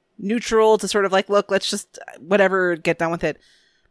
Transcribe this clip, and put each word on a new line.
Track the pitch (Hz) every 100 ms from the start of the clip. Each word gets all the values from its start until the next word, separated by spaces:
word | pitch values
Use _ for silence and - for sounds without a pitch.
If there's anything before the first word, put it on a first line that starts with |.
| _ -
neutral | 196 233 - 220 220 214
to | 196
sort | 214
of | 196
like, | 190 202
"Look, | 202 196
let's | 196 -
just, | 202 - - - -
whatever, | 147 202 190 190 180 170
get | 170 165
done | 165
with | 170
it." | 160 143 _ _ _ _ _